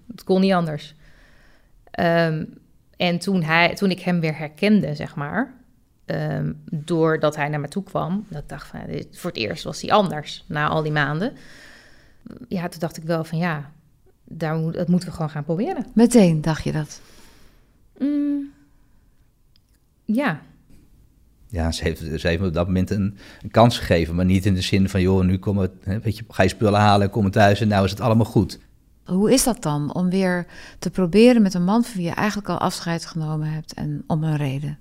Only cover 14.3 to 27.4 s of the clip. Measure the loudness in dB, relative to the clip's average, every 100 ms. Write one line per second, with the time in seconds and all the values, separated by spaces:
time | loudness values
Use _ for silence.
14.3 | -6 -4 -2 -2 -2 0 0 0 -6 -6
15.3 | -6 -4 -4 -4 -6 -2 4 6 8 6
16.3 | 4 0 -2 -4 -4 -6 -12 -20 -20 -20
17.3 | -20 -20 _ _ _ _ -6 -4 -2 -2
18.3 | -4 -6 -14 _ _ _ _ _ _ _
19.3 | _ _ _ _ _ _ _ -4 0 0
20.3 | -4 -10 -20 -20 -20 -20 -20 _ _ _
21.3 | _ -8 -4 -4 -2 -4 -4 -6 -4 -2
22.3 | 0 0 -2 0 0 0 0 -2 -4 -16
23.3 | -18 0 4 4 4 2 2 2 2 2
24.3 | 4 4 2 2 2 2 2 4 4 2
25.3 | 0 0 0 -2 -4 -6 -4 -4 -6 -4
26.3 | 2 2 2 2 4 6 4 2 0 0
27.3 | 4